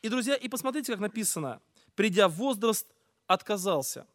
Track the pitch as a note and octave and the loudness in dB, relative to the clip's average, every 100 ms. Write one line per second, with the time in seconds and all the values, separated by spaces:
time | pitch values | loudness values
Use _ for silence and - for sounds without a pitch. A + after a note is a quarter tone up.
0 | A3 B3+ A#3 C#4 B3+ B3+ C4 C#4 C4 G#3 | 0 -2 0 0 -2 -4 -4 -4 -4 -4
1 | G#3 A3 G#3 - C#3+ A#2 _ _ _ - | -4 -2 -2 -2 -6 -8 _ _ _ 0
2 | G#3+ F#3 F#3+ D#3+ C4+ A3 A3+ G#3+ - _ | 2 6 4 4 -2 0 0 0 -6 _
3 | _ _ - F#3 - G#3 F#3 D#3+ C3 B2 | _ _ 0 0 2 -2 0 0 -2 -8
4 | - | -14